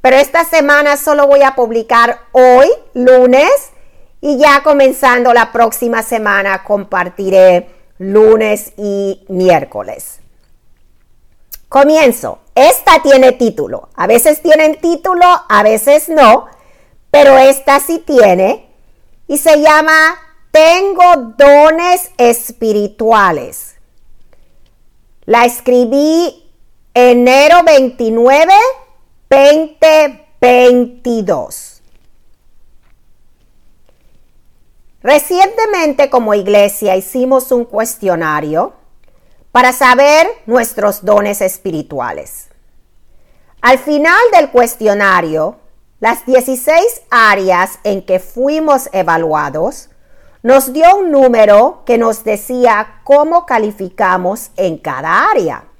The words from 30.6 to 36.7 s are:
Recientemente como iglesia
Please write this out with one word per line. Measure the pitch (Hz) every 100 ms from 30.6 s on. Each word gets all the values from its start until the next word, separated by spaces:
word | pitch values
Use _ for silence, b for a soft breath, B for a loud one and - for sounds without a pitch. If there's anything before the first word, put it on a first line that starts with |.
| 247 247 240 - 240 226 196 156 - - - _ _ _ _ _ _ _ _ _ _ - _ _ _ _ _ _ _ _ _ _ _ _ _ _ _ _ _ _ _ _ _ _
Recientemente | 226 294 - 359 392 453 440 392 320 277 277
como | 254 220
iglesia | 208 190 208 202